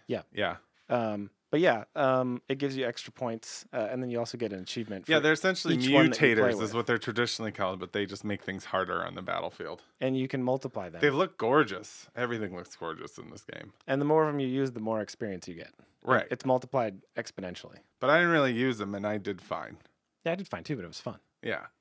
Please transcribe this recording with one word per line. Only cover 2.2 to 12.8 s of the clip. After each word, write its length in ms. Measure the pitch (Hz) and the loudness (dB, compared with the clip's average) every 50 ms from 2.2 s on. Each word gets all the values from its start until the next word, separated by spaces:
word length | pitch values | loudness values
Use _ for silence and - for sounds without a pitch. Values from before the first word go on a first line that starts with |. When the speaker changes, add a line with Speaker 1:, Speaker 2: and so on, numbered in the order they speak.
| 127 127 123 120 _ - | 2 0 -2 -6 _ -4
Speaker 1:
it 100 | 135 135 | -4 -2
gives 180 | 143 139 135 | -2 -2 -2
you 100 | 131 127 | -2 -2
extra 260 | 117 117 - - - | -4 -4 -6 -10 -14
points, 520 | - - 127 117 113 113 - - - - - - | -10 -6 -6 -4 -4 -6 -10 -12 -14 -14 -14 -8
uh, 160 | - 127 107 104 | -4 -4 -2 -2
and 120 | 127 127 | -4 -4
then 60 | 127 123 | -4 -4
you 80 | 120 117 | -2 -4
also 200 | 117 - - 117 | -4 -4 -4 -6
get 140 | 117 104 | -4 -4
an 80 | 101 95 | -4 -6
achievement 480 | 92 - - 120 110 107 101 95 85 - | -8 -8 -6 -6 -6 -6 -8 -8 2 4
Speaker 2:
Yeah, 80 | 160 | 4
Speaker 1:
for 40 | 151 | 6
Speaker 2:
they're 100 | 143 156 | 6 4
essentially 420 | 156 151 - 190 185 - - 165 165 | 4 4 2 0 0 0 0 0 2
Speaker 1:
each 140 | 127 127 131 | 2 4 6
one 180 | 139 135 - - | 8 8 8 8
that 100 | 120 - | 6 6
you 160 | 151 127 113 | 6 6 6
play 80 | 110 110 | 6 4
Speaker 2:
mutators 80 | 123 | 4
is 60 | 113 98 | 2 0
Speaker 1:
with. 140 | 110 104 113 | -2 -2 -2
Speaker 2:
what 120 | 117 113 | -2 2
they're 120 | - 120 110 | 2 0 0
traditionally 540 | - 127 104 120 120 113 - - 113 107 | 0 -2 0 0 0 0 0 -4 -6 -6
called, 280 | 95 - 101 92 95 92 | -4 -2 -2 -2 -2 -4
but 120 | 92 82 | -8 -4
they 140 | - 104 101 | -2 -2 -2
just 180 | 92 98 - - | -2 -6 -8 -4
make 180 | 104 101 95 | -4 -4 -4
things 240 | - - 98 90 - | -4 -8 -8 -8 -8
harder 380 | - - 95 92 90 87 87 85 | -2 0 0 0 0 -2 -4 -4
on 100 | 87 90 | -4 -8
the 80 | 90 | -8
battlefield. 600 | 92 90 87 85 87 85 - - 85 78 78 - - _ _ - | -6 -4 -4 -4 -4 -6 -8 -8 -10 -10 -10 -12 -14 _ _ -4
Speaker 1:
And 160 | 127 131 131 | -2 0 0
you 120 | 131 127 127 | 0 -2 -2
can 140 | - 135 | -2 -2
multiply 460 | 123 127 131 135 - 131 - 110 95 87 | 0 0 0 0 -2 -6 -8 -8 -8 -8
them. 120 | 82 85 | -4 2
Speaker 2:
They 100 | 143 147 | 2 2
look 260 | 131 147 190 - - - | 4 2 0 0 -2 -2
gorgeous. 720 | 113 113 135 156 143 101 95 90 - - - - - - - | 0 4 4 4 4 4 0 -10 -10 -14 -16 -18 -20 -14 -6
Everything 400 | 117 123 117 120 110 107 92 92 | -4 -4 -2 -2 -4 -4 -6 -6
looks 220 | 87 85 - - | -10 -12 -12 -14
gorgeous 420 | - | -10